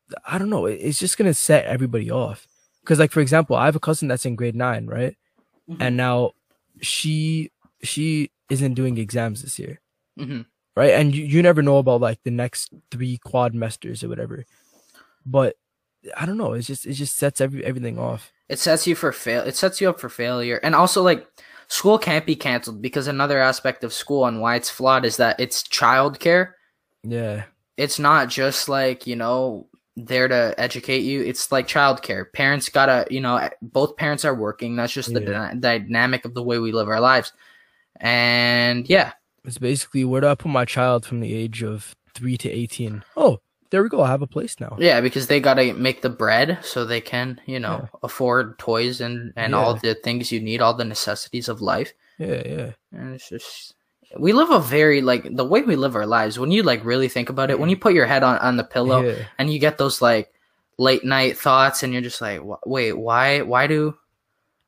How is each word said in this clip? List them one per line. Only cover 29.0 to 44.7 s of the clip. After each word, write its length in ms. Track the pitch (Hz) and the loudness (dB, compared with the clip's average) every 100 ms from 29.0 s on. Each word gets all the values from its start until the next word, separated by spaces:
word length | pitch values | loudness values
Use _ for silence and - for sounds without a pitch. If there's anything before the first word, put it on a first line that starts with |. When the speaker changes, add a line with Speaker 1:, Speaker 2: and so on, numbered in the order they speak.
| 123 | -8
Speaker 2:
you 80 | |
know, 540 | 120 117 127 131 107 - _ _ | -6 -2 -2 -2 -6 -14 _ _
there 320 | - 117 127 131 | -16 -4 0 2
to 280 | 123 113 - | 2 0 0
educate 440 | 131 123 - 131 | -4 -4 -2 -2
you. 200 | 123 139 | 0 -2
It's 300 | 123 127 - | -4 -6 -2
like 160 | 135 127 | -2 0
childcare. 640 | 151 139 131 - 95 92 | 2 2 2 -4 -8 -8
Parents 380 | - 139 143 - | -2 0 0 0
gotta, 360 | 139 135 123 - | 2 4 4 0
you 100 | 131 | -4
know, 300 | 127 123 - - | -2 -2 -2 -8
both 340 | 113 131 147 - | -4 -2 -2 -2
parents 260 | 151 143 | -4 -2
are 100 | 151 | -2
working. 400 | 123 107 - 117 | -2 -6 -6 -8
That's 200 | 120 120 | -4 -4
just 180 | 139 120 | -6 -4
the 80 | 113 | -4
Speaker 1:
Yeah. 300 | 104 104 104 | -4 -4 -6
Speaker 2:
dyna-, 80 | 123 | -2
dynamic 640 | 123 117 104 117 127 127 | 0 -2 -2 0 2 0
of 80 | 123 | -6
the 100 | 123 | -8
way 160 | 120 117 | -4 -2
we 140 | 113 | 0
live 160 | 113 104 | -2 0
our 100 | 110 | 2
lives. 320 | 127 127 - _ _ _ _ _ _ - | 4 4 0 _ _ _ _ _ _ -6
And 880 | 117 120 120 120 120 120 120 120 131 | 0 2 2 2 2 2 2 0 2
yeah. 240 | 185 - - _ _ | 2 2 -6 _ _
Speaker 1:
It's 140 | 127 120 | -16 -6
basically, 480 | 127 139 - 139 127 | -4 -2 -4 -2 0
where 160 | 131 | 2
do 60 | 143 | 2
I 60 | |
put 140 | 139 165 | 0 -2
my 160 | 131 | -2
child 400 | 120 131 127 120 | 0 0 2 2
from 160 | - 120 | -2 -6
the 140 | 110 | -6
age 280 | 110 113 113 | -6 -6 -6
of 320 | 110 107 - - _ | -8 -8 -12 -20 _
three 240 | - 123 123 | -8 -6 -4
to 120 | - | -4
eighteen? 540 | 113 120 - 113 104 - - | -6 -6 -6 -8 -8 -10 2
Oh, 220 | 269 110 _ _ - | 2 2 _ _ -2
there 100 | 190 | 0
we 60 | 220 | 0
go, 140 | 247 | 2
I 60 | 131 | 2
have 140 | 139 | 2
a 40 | 143 | -2
place 320 | 156 - - | -6 -8 -10
now. 160 | 113 | -10